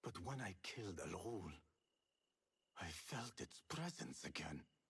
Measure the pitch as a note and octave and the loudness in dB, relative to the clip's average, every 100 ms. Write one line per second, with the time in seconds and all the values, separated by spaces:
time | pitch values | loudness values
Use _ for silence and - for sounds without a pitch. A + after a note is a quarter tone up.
0 | - - F2+ C3+ A2+ F#2+ - - G#2+ F2 | -2 -2 2 2 0 -2 -4 0 0 2
1 | - F2+ A#2 A#2 E2+ D2 - _ _ _ | 2 2 4 2 2 -4 -10 _ _ _
2 | _ _ _ _ _ _ _ - F2+ D#2+ | _ _ _ _ _ _ _ -6 -4 -4
3 | - C3+ A#2+ A2+ - - - D#3+ E3+ - | -2 -2 -2 -2 -6 -6 -4 2 2 2
4 | - - - - D#2 - - _ | -2 -2 -2 0 0 0 -4 _